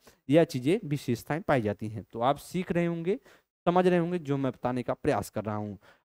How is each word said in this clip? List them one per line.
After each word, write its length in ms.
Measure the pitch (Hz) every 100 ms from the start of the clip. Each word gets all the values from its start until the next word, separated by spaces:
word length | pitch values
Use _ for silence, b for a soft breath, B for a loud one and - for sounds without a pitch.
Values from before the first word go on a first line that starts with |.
| b b -
यह 160 | 151
चीजें 340 | 160 135 127 220
विशेषताएं 560 | 160 143 - 117 - 151
पाई 200 | - 139
जाती 260 | 104 101 110
हैं। 160 | 107 -
तो 80 | 113
आप 160 | 123 143
सीख 340 | - 175 180
रहे 140 | 175 170
होंगे, 320 | 170 170 226 b b b _ -
समझ 200 | 180 180
रहे 120 | 180
होंगे 200 | 170 180
जो 180 | 139 139
मैं 140 | 135
बताने 300 | - 123 127
का 120 | 120
प्रयास 340 | 127 147 113 95
कर 140 | -
रहा 120 | 104 107
हूँ। 220 | 104 95 b b